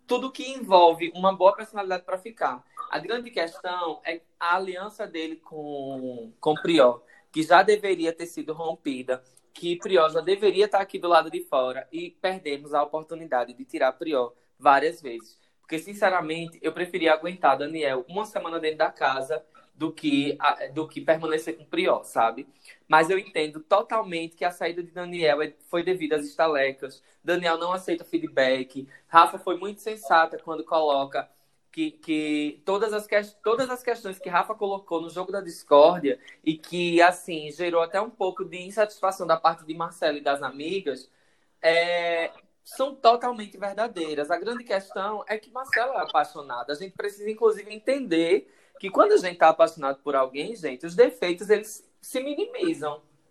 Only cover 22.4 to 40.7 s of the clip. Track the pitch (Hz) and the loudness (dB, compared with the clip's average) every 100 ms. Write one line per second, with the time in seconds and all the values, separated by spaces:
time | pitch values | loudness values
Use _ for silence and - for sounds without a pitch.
22.4 | - _ - - - 156 165 190 196 165 | -14 _ -20 -12 4 4 6 0 -2 -4
23.4 | 151 156 - 202 226 226 196 165 165 - | -4 -6 0 0 2 -4 -4 -6 -8 -4
24.4 | 175 180 170 175 170 180 175 175 156 147 | -6 -4 -6 -6 -10 -10 -8 0 2 2
25.4 | 151 - - 175 170 180 151 151 143 - | -2 -8 -4 -2 -2 -2 0 -2 -2 0
26.4 | 165 147 135 135 131 - _ _ 156 175 | 0 2 0 -2 -14 -16 _ _ -2 0
27.4 | 170 165 175 185 185 170 - 165 156 135 | 0 0 -2 -4 -4 -6 -4 -6 -2 0
28.4 | 131 131 127 135 139 - - 165 170 190 | 2 2 -4 -12 -14 -20 4 6 6 2
29.4 | 190 175 196 202 220 214 - 165 160 160 | -6 -6 -6 -8 -10 -8 2 4 4 -2
30.4 | - 156 160 165 151 139 139 143 - _ | -10 -10 -4 0 2 0 -2 -6 -10 _
31.4 | _ _ _ 160 156 - - 156 151 151 | _ _ _ -6 -6 -6 -6 -4 -2 -2
32.4 | 147 - - 196 220 208 208 208 208 _ | -4 -6 -4 -2 -2 -4 -2 -2 -2 _
33.4 | 214 240 254 247 - 226 196 190 185 175 | -2 0 -2 -4 -6 -6 -8 -12 -2 0
34.4 | 202 214 202 196 - 165 165 165 185 196 | 0 -4 -4 -6 -4 -6 -4 -8 -6 -6
35.4 | 175 165 - 143 160 180 139 - - - | -8 -8 6 10 10 6 -2 -4 -8 -6
36.4 | 156 156 - 175 175 170 175 180 - 160 | -4 -4 -6 -2 2 6 6 4 -8 -10
37.4 | 151 147 175 170 165 190 233 - 190 - | -10 -6 0 0 0 -2 -4 -4 -4 -4
38.4 | 180 180 180 214 214 - 190 190 170 165 | -10 -10 -8 -2 -2 0 -2 -2 0 2
39.4 | 160 170 156 165 170 - 160 147 143 139 | 2 0 -10 -8 -8 -2 -2 0 -2 -2
40.4 | 135 135 160 | -4 -8 -6